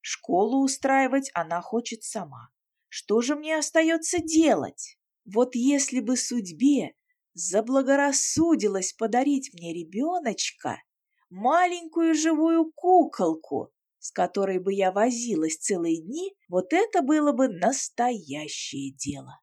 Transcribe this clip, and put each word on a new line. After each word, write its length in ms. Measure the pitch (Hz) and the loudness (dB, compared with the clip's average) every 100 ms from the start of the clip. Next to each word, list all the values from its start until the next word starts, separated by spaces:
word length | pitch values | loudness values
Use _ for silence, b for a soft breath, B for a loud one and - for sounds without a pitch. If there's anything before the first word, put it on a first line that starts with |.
Школу 600 | - - - 180 220 269 | -10 -12 -2 0 2 2
устраивать 640 | 269 - 269 269 262 269 269 175 | 0 -2 0 2 2 0 -2 -8
она 260 | 160 170 | -6 -6
хочет 420 | - 220 226 226 | -4 -6 -6 -12
сама. 460 | - 214 160 127 117 _ _ _ _ | -10 -10 -12 -16 -20 _ _ _ _
Что 340 | - - 226 | -16 0 0
же 140 | 240 294 | 2 -4
мне 200 | 302 311 | -2 -4
остаётся 600 | 294 320 320 330 330 349 | 2 2 4 0 -2 -4
делать? 800 | 320 320 320 185 120 - - _ _ _ 214 | 0 4 4 2 -2 -12 -20 _ _ _ -4
Вот 280 | 208 254 | 0 0
если 460 | 254 254 285 - 254 | 2 2 2 0 -2
бы 180 | 214 247 | -2 -2
судьбе 760 | - 240 185 156 262 277 156 _ _ _ _ - | -2 -6 -6 0 2 2 -2 _ _ _ _ -10
заблагорассудилось 1600 | - 202 226 269 262 277 285 277 - - 330 277 208 190 185 | -2 -2 2 0 2 2 2 0 -2 0 2 2 2 -2 -6
подарить 600 | - 226 240 277 277 - | -4 0 2 2 0 -4
мне 200 | 170 170 | -14 -10
ребёночка, 1080 | 170 165 190 302 359 269 185 - _ 131 - _ _ _ _ _ | -10 -8 -4 -2 -2 -4 -4 -8 _ -10 -10 _ _ _ _ _
маленькую 840 | 180 233 330 359 349 330 330 330 311 | -2 2 4 4 0 -4 0 2 4
живую 560 | 320 302 320 330 320 | 2 4 4 4 2
куколку, 1000 | - 359 370 277 - 175 160 - 135 - _ _ _ | 0 6 6 6 0 -2 -2 -6 -6 -6 _ _ _
с 120 | - | -12
которой 460 | - 180 202 196 185 | -4 -2 0 -2 -2
бы 160 | 180 | -2
я 180 | 196 185 | 0 0
возилась 680 | 190 240 233 240 175 160 - | 2 0 -2 -4 -2 -2 -4
целые 440 | - 190 165 165 | -4 -2 -2 -4
дни, 340 | 160 294 381 _ _ | -6 -10 -10 _ _
вот 240 | 180 180 | -4 0
это 300 | 330 440 381 | 0 2 0
было 280 | 262 311 294 | 2 2 2
бы 160 | 233 262 | 2 0
настоящее 1400 | 180 190 269 - - 247 226 147 143 151 - - 135 139 | 0 -2 -2 -8 -2 -2 -2 -8 -10 -10 -10 -10 -10 -10
дело. 460 | 135 143 139 131 - | -10 -10 -10 -16 -20